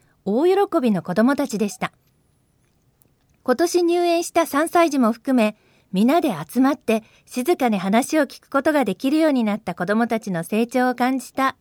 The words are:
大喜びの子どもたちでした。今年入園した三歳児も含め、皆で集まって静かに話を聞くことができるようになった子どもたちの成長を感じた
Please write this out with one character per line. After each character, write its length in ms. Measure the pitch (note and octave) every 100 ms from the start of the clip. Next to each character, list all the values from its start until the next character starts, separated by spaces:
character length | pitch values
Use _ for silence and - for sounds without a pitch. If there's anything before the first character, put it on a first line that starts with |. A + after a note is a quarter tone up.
| _ _
大 220 | - A3 F4
喜 340 | F#4+ G4+ E4+
び 100 | B3
の 120 | F#3
子 120 | -
ど 100 | F3+
も 120 | A#3+ C#4+
た 100 | C#4
ち 120 | G3+
で 100 | G#3
し 100 | -
た。 140 | F3 _ _ _ _ _ _ _ _ _ _ _ _ _ _ _
今 120 | - B3
年 260 | E4+ F4
入 200 | E4+ F4
園 200 | F4 E4+
し 80 | E4+
た 120 | E4+ D#4+
三 220 | C#4+ D#4+
歳 220 | F4 E4+
児 80 | C#4
も 140 | A3+
含 240 | A#3 - B3+
め、 200 | G#3+ G#3+ _ _ _
皆 280 | F#3 A#3 E4+
で 140 | E4 D#3+ D#3+
集 120 | A#3+
ま 140 | C4
っ 40 | D4+
て 280 | - G#3+ - _ _
静 300 | B3 C4 F4
か 120 | B3
に 100 | G3+
話 400 | F#3+ A3+ - D#4
を 80 | C4+
聞 160 | -
く 80 | _
こ 100 | C4+
と 100 | D#4
が 120 | D4
で 120 | A3 F#3+
き 120 | C4
る 100 | D#4
よ 100 | D#4+
う 40 |
に 120 | C4
な 120 | G#3+ G#3
っ 20 |
た 160 | - E3+
子 100 | F3+
ど 80 |
も 140 | G#3+ A#3
た 100 | A3+
ち 140 | G#3
の 100 | F3
成 240 | E3 G#3+ A#3
長 240 | B3+ B3+
を 40 | B3
感 240 | B3 C4
じ 120 | -
た 240 | - C4+ -